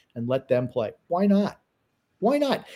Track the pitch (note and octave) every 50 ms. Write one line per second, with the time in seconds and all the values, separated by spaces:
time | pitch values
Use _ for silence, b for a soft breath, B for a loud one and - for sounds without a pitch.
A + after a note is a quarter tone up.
0 | _ _ _ A#2+ A#2 A#2+ C3 C3 - - C3 B2+ B2+ B2 - B2 A2 G2+ - _
1 | _ _ E3+ F3+ G3+ G3+ G3 G3 G#3 - - - _ _ _ _ _ _ _ _
2 | _ _ _ _ F#3 A#3 C#4+ D4 D4 C4+ G#3 - - B B